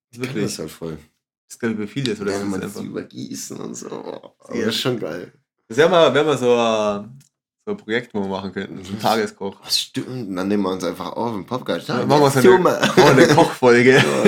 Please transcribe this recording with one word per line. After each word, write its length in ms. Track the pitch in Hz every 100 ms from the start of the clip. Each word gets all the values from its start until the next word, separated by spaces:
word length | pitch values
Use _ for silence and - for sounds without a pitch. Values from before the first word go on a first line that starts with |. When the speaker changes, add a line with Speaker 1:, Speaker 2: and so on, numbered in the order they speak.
| _
Speaker 1:
die 40 | 117
kann 80 | 127
Speaker 2:
Wirklich. 160 | 110 104
Speaker 1:
das 120 | -
halt 100 | 80
voll. 220 | - 82 76 _ _ _ _ _
Speaker 2:
Das 80 |
ist, 60 | -
glaub 120 | 117
ich, 60 | 107
bei 80 | 101
vielen 300 | 139 127 101
so, 80 |
Speaker 1:
Ja, 0 |
Speaker 2:
das 100 | 98 98
ist 40 |
Speaker 1:
wenn 80 | 101
man 100 | 95
das 160 | 104 104
Speaker 2:
einfach 120 | 104
Speaker 1:
übergießen 680 | 104 - 127 - - - -
und 160 | -
so. 140 | - -
Oh, 640 | - - - - _ -
Speaker 2:
Ja. 60 | 117 110
Speaker 1:
das 80 |
ist 60 | 117
schon 180 | 135 117
geil. 340 | 90 85 90 _ _ _ -
Speaker 2:
Das 80 | 113
wäre 120 | 165
mal, 220 | 175 151
wär 100 | 135
mal 120 | 156 131
so 160 | 123
ein, 640 | 120 117 110 104 101 113 139 _ _ _ _ -
so 60 |
ein 40 | 101
Projekt, 360 | 107 117 127
wo 60 | 104
wir 60 | 98
machen 240 | 95 98
könnten. 300 | 98 98 87
So 80 | 92
ein 40 | 110
Speaker 1:
Mhm. 40 |
Speaker 2:
Tageskoch. 560 | 110 113 104 - 98 -
Speaker 1:
Das 160 | - -
stimmt, 300 | - 135 117
und 280 | 127 98 90
dann 120 | 98
nehmen 140 | 104
wir 80 | 95
uns 100 | 92
einfach 280 | 87 90 87
auf 220 | - 117
im 100 | 104
Podcast. 440 | 85 127 - 87 -
Speaker 2:
Ja, 120 | 123
Speaker 1:
Ja, 60 | 117
Speaker 2:
machen 160 | 143
wir 80 | 139
so 80 | 135
Speaker 1:
jetzt 80 | 123
Speaker 2:
eine, 80 | 123
Speaker 1:
tun 80 |
wir. 160 | 170 120
Speaker 2:
machen 160 | - -
wir 280 | 147 131
eine 100 | 160
Kochfolge. 640 | 151 160 - 123 120 120 135
Speaker 1:
<laughs> 0 |
Ja, 260 | 147 135